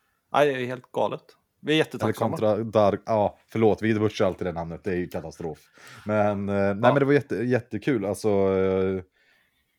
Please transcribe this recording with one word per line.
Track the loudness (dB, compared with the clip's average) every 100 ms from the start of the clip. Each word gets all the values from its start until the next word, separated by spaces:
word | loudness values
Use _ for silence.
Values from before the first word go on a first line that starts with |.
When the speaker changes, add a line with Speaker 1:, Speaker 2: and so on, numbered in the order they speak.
| _ _ _
Speaker 1:
Nej, | 2 2
det | 0
är | -6
helt | -8 -8
galet. | -4 -4 -4 _ _ _ _
Vi | -2
är | 0
Speaker 2:
Eller | 0
Speaker 1:
jättetacksamma. | -2 -2 -2 -2 0
Speaker 2:
kontra | 0 0
Dark, | 0 4 4 2 0
ja, | 0 0 -4 _
förlåt, | 2 2 4
vi | 0 0
butchar | 0 0 -2
alltid | -2 -6
det |
namnet, | -6 -8 -8
det | -6
är | -4
ju | -4
katastrof. | -8 -10 -10 -10 -10 _ _ -20 -12 -4
Men, | 0 2 0 -2
eh, | 0
nej, | 0
Speaker 1:
Ja. | 2
Speaker 2:
men | 2 4
det | 4
var |
jätte-, | 2 0 -4
jättekul, | 0 -2 -2 -6 -2 -2 -2
alltså, | -2 0
eh, | 2 2 2 2 0 0 -2 -8 _ _ _ _ _ _